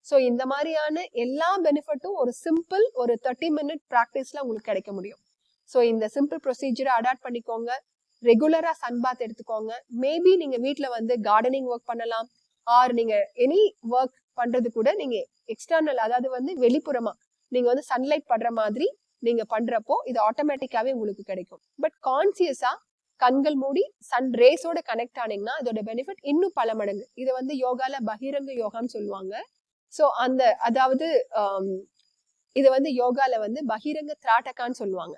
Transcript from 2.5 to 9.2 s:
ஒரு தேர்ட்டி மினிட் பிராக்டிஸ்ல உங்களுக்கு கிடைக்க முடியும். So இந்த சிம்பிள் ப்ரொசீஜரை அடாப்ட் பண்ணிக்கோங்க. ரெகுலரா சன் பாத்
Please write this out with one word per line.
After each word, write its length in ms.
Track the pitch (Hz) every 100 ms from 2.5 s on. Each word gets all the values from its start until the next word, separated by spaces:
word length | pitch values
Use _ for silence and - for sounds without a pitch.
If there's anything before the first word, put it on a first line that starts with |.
| 320 330 381 466 -
ஒரு 120 | 240 233 262
தேர்ட்டி 240 | 247 330 302
மினிட் 240 | 285 320 _
பிராக்டிஸ்ல 500 | 240 240 277 262 294
உங்களுக்கு 260 | 262 220 -
கிடைக்க 220 | 190 208 196
முடியும். 240 | 196 - _ _ _ _ _
So 80 | 254 233
இந்த 160 | 226 214 277
சிம்பிள் 240 | 285 320 269
ப்ரொசீஜரை 460 | 247 269 233 269 240
அடாப்ட் 240 | 240 262 247
பண்ணிக்கோங்க. 440 | 240 226 226 233 262 _ _ _ _ 233
ரெகுலரா 420 | 226 302 320 330 311
சன் 180 | 247 240
பாத் 180 | 254 247